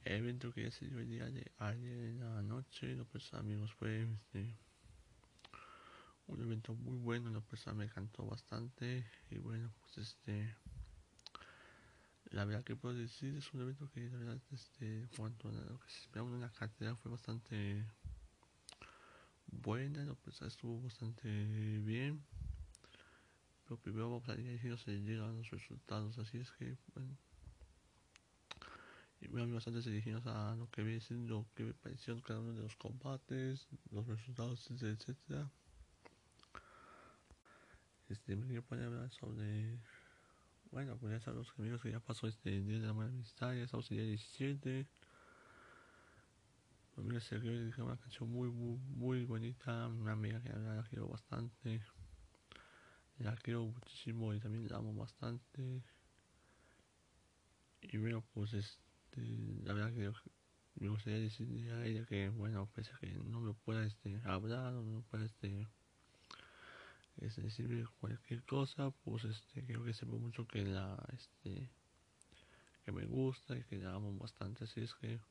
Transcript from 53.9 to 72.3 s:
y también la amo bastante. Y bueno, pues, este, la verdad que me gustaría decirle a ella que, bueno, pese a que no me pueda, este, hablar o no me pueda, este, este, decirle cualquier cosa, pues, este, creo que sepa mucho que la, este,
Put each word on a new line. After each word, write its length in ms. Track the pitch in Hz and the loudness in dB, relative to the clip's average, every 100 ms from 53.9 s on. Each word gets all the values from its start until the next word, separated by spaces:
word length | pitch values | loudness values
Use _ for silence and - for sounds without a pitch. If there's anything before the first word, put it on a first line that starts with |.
| - 117 113 110 | -6 -2 2 4
y 60 | 104 | 4
también 280 | 110 110 110 | 2 0 0
la 100 | - | 0
amo 160 | 110 | 0
bastante. 880 | 107 110 - 117 120 - 139 127 127 120 - - - - - - - - - - - - - - - - - - - | 0 -2 -2 -2 -2 -6 -4 -2 -2 -4 -18 -20 -20 -20 -20 -20 -20 -20 -20 -20 -20 -20 -20 -20 -20 -20 -20 -20 -14
Y 160 | - 107 | -2 2
bueno, 260 | 110 113 113 | 4 2 0
pues, 200 | - 104 | 0 2
este, 280 | 107 104 - - - - 131 117 110 107 104 | 2 0 -4 -20 -20 -10 -4 0 0 0 0
la 100 | 98 | 0
verdad 200 | 101 107 | 2 2
que 180 | 117 101 107 - - - - - - | 2 0 0 -10 -18 -20 -20 -14 -2
me 140 | 98 | 2
gustaría 300 | 107 110 107 | 2 4 4
decirle 520 | 110 107 117 117 117 | 2 2 0 0 0
a 140 | 117 117 | 0 2
ella 200 | 110 113 | 2 2
que, 240 | 101 98 | 4 4
bueno, 380 | 110 104 104 101 | 4 2 2 0
pese 180 | - 107 | -2 -6
a 60 | - | -4
que 140 | 95 | -4
no 280 | 95 - 117 | -2 0 0
me 140 | 110 | 0
pueda, 320 | 104 - 110 107 | 0 2 4 4
este, 340 | 107 104 101 113 | 2 -2 0 2
hablar 480 | 92 110 120 127 | 2 4 2 0
o 100 | 123 | 0
no 140 | 110 113 | 0 -2
me 40 | |
pueda, 220 | 117 110 110 | -2 0 0
este, 420 | - 101 98 107 - - - - - - - - - - - - - - - | 0 -2 0 -2 -6 -20 -20 -20 -20 -14 -14 -14 -16 -14 -14 -14 -18 -16 -4
este, 260 | 104 110 | -2 0
decirle 420 | 107 110 120 120 117 - | 0 0 2 2 0 -2
cualquier 420 | 110 117 - 120 | -2 -2 0 -2
cosa, 460 | - 135 135 - 139 - - | 2 4 4 4 2 2 -2
pues, 180 | 110 113 | 0 2
este, 380 | 107 - - | -2 -4 -6
creo 200 | 123 117 120 | -2 0 0
que 80 | |
sepa 200 | 113 117 | 0 0
mucho 340 | 113 117 117 113 | 0 0 -2 0
que 180 | 110 101 | 2 4
la, 320 | 95 95 95 - | 4 2 -2 -4
este, 560 | 127 - - - 95 127 - - - - - - | -8 -10 -8 -4 -2 -4 -8 -20 -20 -20 -20 -20